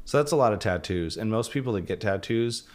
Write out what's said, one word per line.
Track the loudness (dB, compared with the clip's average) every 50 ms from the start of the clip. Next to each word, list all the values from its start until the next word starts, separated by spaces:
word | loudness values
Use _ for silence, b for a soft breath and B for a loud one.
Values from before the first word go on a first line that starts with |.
| -4
So | 0 2 2
that's | 2 4
a | 4
lot | 4 4 4
of | 4 2
tattoos. | 0 0 0 0 -2 -2 -2 -2 -2 -2 -4
And | -4 -2 0
most | 0 0 0 -2
people | -2 -4 -2 0 -2
that | -2
get | -2 -4 -4 -2
tattoos, | 0 0 0 0 -2 0 0 0 0 0 -2 -6 B B